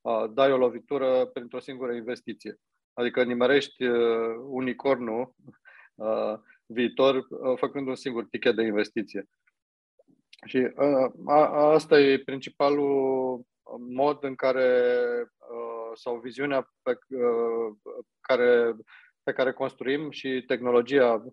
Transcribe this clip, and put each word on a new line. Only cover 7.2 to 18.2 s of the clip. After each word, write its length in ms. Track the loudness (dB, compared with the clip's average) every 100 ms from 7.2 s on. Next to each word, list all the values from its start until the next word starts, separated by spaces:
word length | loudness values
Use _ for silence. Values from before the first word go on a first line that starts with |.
| -4 -6 -4 -2
făcând 300 | -2 -4 -6
un 80 | -6
singur 300 | -6 -8 -8
tichet 300 | 0 0 2
de 80 |
investiție. 680 | 0 0 -2 -6 -8 -12 -14 _ _ _ _ _ _ _ _ _ _ -20 -4
Și, 120 | -2
uh, 540 | -2 0 0 2 0 -4 2
a, 200 | 4 4
a, 260 | 4 4
asta 280 | 4 6 6
e 180 | 6 2
principalul 1200 | -2 -10 -10 _ 0 2 0 0 0 0 -2 -6 -12 _ -18 -16 -10
mod 340 | 0 0 0
în 120 | -6 -2
care, 600 | 0 2 4 4 4 2 0 -2
uh, 680 | -6 _ -16 -12 -10 -10 -12
sau 220 | -10 -8 -8
viziunea 580 | -10 -6 -2 -2 -4 _
pe, 160 | -4 -4 _
uh, 680 | -2 0 2 0 -2 -4 -8 -16 -16 -18
care, 560 | _